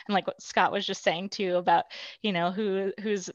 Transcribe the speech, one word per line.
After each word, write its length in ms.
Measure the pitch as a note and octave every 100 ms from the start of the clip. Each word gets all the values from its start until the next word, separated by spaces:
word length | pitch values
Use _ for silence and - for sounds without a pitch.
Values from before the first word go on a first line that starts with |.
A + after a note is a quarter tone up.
| -
like, 160 | G3+ -
what 160 | -
Scott 300 | - - F3+
was 160 | G3+ G3
just 160 | F#3+
saying 260 | - E3 G3
too 280 | - F#3+ F3+
about, 280 | F3+ E3+ - - - -
you 100 | G#3+
know, 160 | F3+ F3
who, 420 | F#3 G#3+ F#3+ G3 -
who's 300 | G#3 G3+ F3+